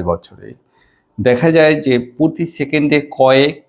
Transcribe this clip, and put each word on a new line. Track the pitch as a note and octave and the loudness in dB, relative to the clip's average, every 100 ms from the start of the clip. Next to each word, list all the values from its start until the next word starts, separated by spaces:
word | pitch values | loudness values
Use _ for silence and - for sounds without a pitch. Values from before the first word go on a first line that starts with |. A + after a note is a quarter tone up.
বছরে। | F2 E2+ - F#2+ G2+ - _ _ _ _ _ - | -2 -6 -8 -20 -20 -20 _ _ _ _ _ -4
দেখা | B2 A#2+ E3 | -2 0 2
যায় | D#3+ D#3 | 4 2
যে | D3+ C3+ B2 A#2+ - | 2 0 -2 -4 -2
প্রতি | D#3+ D#3+ E3 | -2 -2 -8
সেকেন্ডে | - C#3 D3+ D3 D3 D3 | -8 -4 -2 0 0 -2
কয়েক | - C3 C3+ D3 D#3 | 0 2 4 2 -2